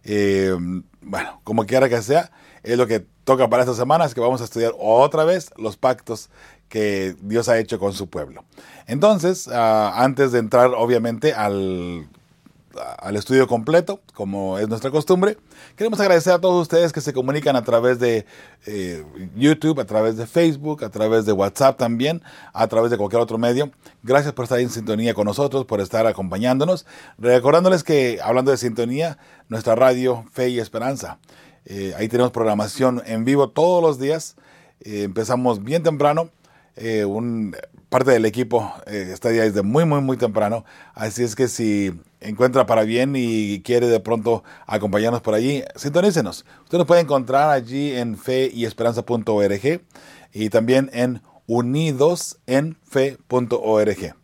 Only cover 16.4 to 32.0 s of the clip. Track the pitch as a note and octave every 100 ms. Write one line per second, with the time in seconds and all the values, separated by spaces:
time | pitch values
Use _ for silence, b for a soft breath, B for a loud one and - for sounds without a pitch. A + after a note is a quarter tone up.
16.4 | F#3 F3+ E3 E3+ E3+ D3+ C#3+ C3 B2+ D3
17.4 | D3 C3 A2+ A2+ B2 B2 A#2+ A2+ - B
18.4 | B B - G#2 F2+ E2 D2+ C2 F#2 G2+
19.4 | C#3+ D#3 D#3 D3 G2 G#2+ A2 A2 A#2 E3+
20.4 | E3+ C#3 D3+ D3+ A2 G#2 A2 A2+ G#2+ G2
21.4 | G2+ - C3+ C3 A#2 A#2 C#3 E3+ B B
22.4 | B - A2 A2+ A#2 A#2 G2+ A2+ A#2 A2
23.4 | A#2+ B2 C#3+ _ b b A2 C#3 C#3+ C3+
24.4 | A#2+ B2 B2 A#2+ G#2+ G#2+ A#2 G#2 G#2 G2+
25.4 | C#3+ C3+ B2+ G#2 F#2+ A2+ A2+ G2+ F#2 F#2+
26.4 | A#2+ C3 D#3 F#3 B B B B A#2 B2
27.4 | B2+ D#3+ F#3 F#3 - D3 B2+ G#2 G#2 B2
28.4 | C3 C3 A#2+ A2 A#2 C3+ E3 D3 b b
29.4 | b A2+ A#2+ A2+ C3 B2+ B2+ A#2 A2+ -
30.4 | B2+ B2 A2 A2 B2 C3+ F2 - b b
31.4 | b b - G2 G2 D#2+